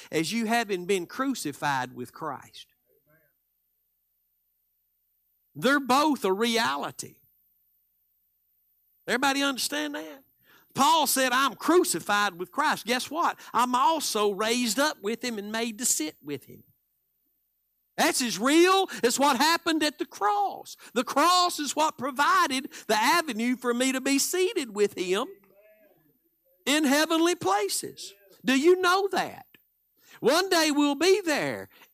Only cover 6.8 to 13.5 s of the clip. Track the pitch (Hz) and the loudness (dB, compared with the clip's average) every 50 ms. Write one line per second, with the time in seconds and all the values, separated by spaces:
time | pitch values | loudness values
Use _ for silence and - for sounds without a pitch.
6.8 | 254 240 - - - - - _ _ _ _ _ _ _ _ _ _ _ _ _ | -6 -8 -10 -12 -14 -16 -18 _ _ _ _ _ _ _ _ _ _ _ _ _
7.8 | _ _ _ _ _ _ _ _ _ _ _ _ _ _ _ _ _ _ _ _ | _ _ _ _ _ _ _ _ _ _ _ _ _ _ _ _ _ _ _ _
8.8 | _ _ _ _ _ - 208 247 269 277 269 277 277 277 269 220 - - 294 294 | _ _ _ _ _ -4 -2 0 0 0 0 0 0 -2 -2 -2 -4 -6 -4 -6
9.8 | 302 302 294 302 320 311 294 269 _ _ _ _ _ _ _ _ _ _ _ 233 | -6 -6 -8 -10 -12 -14 -16 -20 _ _ _ _ _ _ _ _ _ _ _ 0
10.8 | 262 294 330 330 294 - - 269 262 254 240 254 277 262 196 - - - 320 359 | 2 4 4 2 2 0 0 0 0 0 2 0 0 0 -2 -2 0 2 4 4
11.8 | 339 - - 165 - - 208 208 208 202 180 170 180 - - - 294 302 226 - | 4 2 -2 -4 -2 -2 0 0 0 -2 -4 -6 -10 -8 -4 -2 0 0 0 -2
12.8 | - 196 240 254 - - 269 330 330 240 - - - - | -2 -4 -4 -4 -4 -4 -4 -2 -2 -2 -2 -4 -10 -4